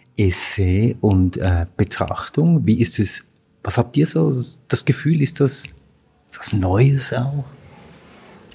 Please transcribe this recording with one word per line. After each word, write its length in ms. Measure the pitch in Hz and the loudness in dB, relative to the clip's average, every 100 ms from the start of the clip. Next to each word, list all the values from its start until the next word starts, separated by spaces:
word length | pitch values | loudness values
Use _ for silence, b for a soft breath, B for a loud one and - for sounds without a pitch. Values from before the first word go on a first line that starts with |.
| B - | B -2
Essay 800 | 98 87 - - 92 95 117 117 | 0 0 -6 -2 0 2 2 0
und, 360 | 104 95 92 - | 2 4 2 0
äh, 280 | 92 85 85 - | 0 0 0 -2
Betrachtung? 880 | 101 - 92 - - - 165 165 101 | -2 -2 -4 -4 -6 0 2 2 2
Wie 140 | 113 | 2
ist 200 | 113 - | 2 0
es, 340 | 98 - - _ _ _ | -2 -4 -12 _ _ _
was 140 | 98 120 | -6 -2
habt 200 | 113 143 | -2 0
ihr 100 | 160 | 0
so 260 | 160 160 127 117 - - | 0 0 0 -6 -10 -6
das 180 | 127 - | -4 0
Gefühl, 360 | 131 151 160 | -2 0 0
ist 180 | 135 - | 0 0
das 240 | 139 - - - _ _ _ _ _ - | -2 -2 -12 -18 _ _ _ _ _ -10
was 160 | - | -4
Neues 600 | 104 90 98 135 139 - | -2 0 4 4 2 -2
auch? 320 | 123 135 143 127 - - B B B B B B B B | -4 -4 -6 -8 -14 -20 B B B B B B B B